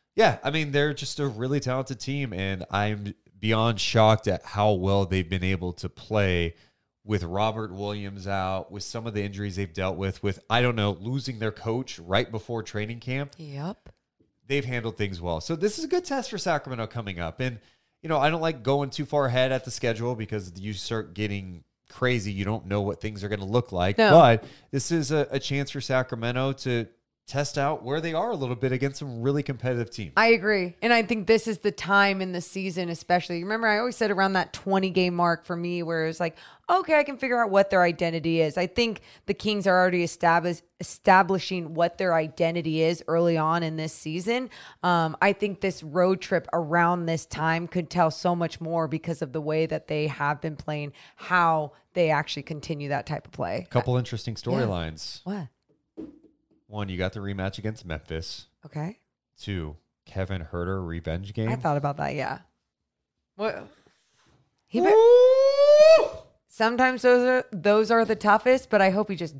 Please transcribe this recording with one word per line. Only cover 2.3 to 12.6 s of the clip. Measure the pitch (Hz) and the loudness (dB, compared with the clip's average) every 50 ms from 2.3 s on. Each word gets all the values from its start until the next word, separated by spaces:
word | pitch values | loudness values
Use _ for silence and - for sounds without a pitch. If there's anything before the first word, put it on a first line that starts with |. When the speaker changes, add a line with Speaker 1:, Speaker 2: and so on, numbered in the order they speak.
| 101 | -4
Speaker 1:
and | 87 95 98 98 92 - - | -4 -4 -4 -4 -6 -8 -4
I'm | - 98 104 107 107 104 101 101 - - _ _ _ 98 | -2 -2 0 0 -2 -4 -6 -10 -12 -12 _ _ _ _
beyond | 104 110 113 110 113 117 117 98 | 0 2 2 4 4 2 0 0
shocked | - - - 117 110 110 110 104 - 104 | -2 2 4 6 8 8 6 4 2 0
at | 92 - - | -2 -2 -4
how | - - 101 104 107 104 | -8 -2 0 2 2 2
well | 92 90 98 98 101 98 | 2 2 2 2 2 2
they've | 87 95 95 90 82 | 2 0 -2 -2 -2
been | 95 92 90 | -4 -2 0
able | 92 95 87 90 90 85 | 0 -2 -2 -4 -6 -8
to | - - 90 | -8 -10 -12
play | - - - - 107 107 101 95 90 87 85 85 - - _ _ _ _ _ _ _ _ _ | -12 -14 -10 -2 0 2 2 2 2 2 0 -2 -4 -8 _ _ _ _ _ _ _ _ _
with | 101 107 98 85 | -4 -4 -2 -2
Robert | 85 87 98 107 110 104 - 107 101 90 | -2 -2 0 0 0 -2 -4 -8 -10 -8
Williams | 98 101 101 104 104 101 98 98 98 92 98 | -8 -6 -6 -6 -6 -8 -10 -12 -10 -8 -6
out, | 98 98 92 92 95 95 - - | -4 -2 -2 -2 -4 -6 -8 -10
with | - 101 92 | -12 -14 -12
some | - - 117 113 | -10 -10 -10 -10
of | 117 104 | -6 -6
the | 104 101 | -4 -6
injuries | 101 98 98 104 101 90 | -6 -6 -6 -8 -6 -4
they've | 95 101 87 80 | -6 -6 -6 -4
dealt | 95 92 95 92 | -4 -4 -4 -2
with, | 80 98 95 92 - - | -2 -4 -4 -4 -2 -4
with, | 101 95 - _ _ | -4 -4 -4 _ _
I | 110 120 123 | 0 2 2
don't | 123 120 | 2 2
know, | 113 104 104 98 82 | 0 0 0 -2 -4
losing | 95 117 131 139 123 135 123 110 | -6 -6 -6 -6 -6 -8 -8 -4
their | 110 110 104 | -6 -6 -6
coach | - - 113 113 127 131 - - - | -6 -6 -6 -4 -4 -6 -8 -12 -16
right | 85 87 92 110 123 - | -6 -2 0 0 0 -2
before | 110 107 - - 120 113 | -6 -10 -8 -8 -8 -8